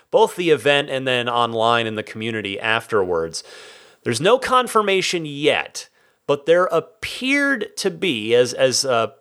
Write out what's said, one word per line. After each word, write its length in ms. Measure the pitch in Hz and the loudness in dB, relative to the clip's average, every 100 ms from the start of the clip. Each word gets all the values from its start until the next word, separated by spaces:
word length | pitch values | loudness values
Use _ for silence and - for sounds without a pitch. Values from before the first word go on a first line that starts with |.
| _ | _
both 280 | 180 220 - | 2 2 2
the 140 | 175 | 0
event 380 | 143 123 143 143 | 2 2 2 0
and 160 | 131 131 | -4 -2
then 220 | 123 120 | -2 0
online 600 | 120 117 113 113 117 110 | 0 0 2 2 2 0
in 80 | 110 | -4
the 80 | |
community 540 | 107 113 113 110 101 95 | -8 -8 -6 -6 -6 -4
afterwards. 880 | 113 113 - 110 92 82 82 80 - - - - - _ | -2 -2 0 -2 0 -2 -4 -8 -14 -20 -20 -20 -20 _
There's 180 | 117 120 | -6 0
no 180 | 175 254 | 2 2
confirmation 880 | - 254 233 220 202 190 180 180 156 | 2 0 2 0 2 0 0 -4 -6
yet, 640 | 143 147 104 - - - _ _ _ - | -2 0 0 -2 -12 -18 _ _ _ -4
but 180 | 143 156 | -2 2
there 200 | 170 180 | 2 2
appeared 1080 | 165 147 - - - 254 285 277 269 - - | 0 -4 -10 -12 -6 -2 0 0 -2 -6 -6
to 120 | 190 | -6
be, 420 | 165 190 117 107 | -2 -2 -2 2
as, 200 | 120 123 | 4 4
as, 320 | 123 135 120 135 | 2 2 2 0
uh, 220 | 117 135 - | 0 0 -6